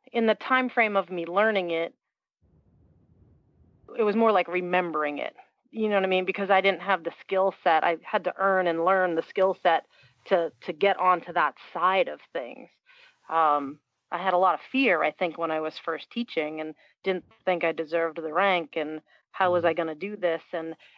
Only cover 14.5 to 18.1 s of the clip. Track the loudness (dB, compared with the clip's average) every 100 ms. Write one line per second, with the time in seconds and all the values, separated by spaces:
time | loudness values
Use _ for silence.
14.5 | 2 -2 0 2 2 0 -2 -4 -4 -4
15.5 | -4 -4 -8 -8 -8 -8 -8 -6 -4 -4
16.5 | -6 -10 -12 _ _ -4 -4 -6 _ -4
17.5 | 0 0 -2 -4 -2 -2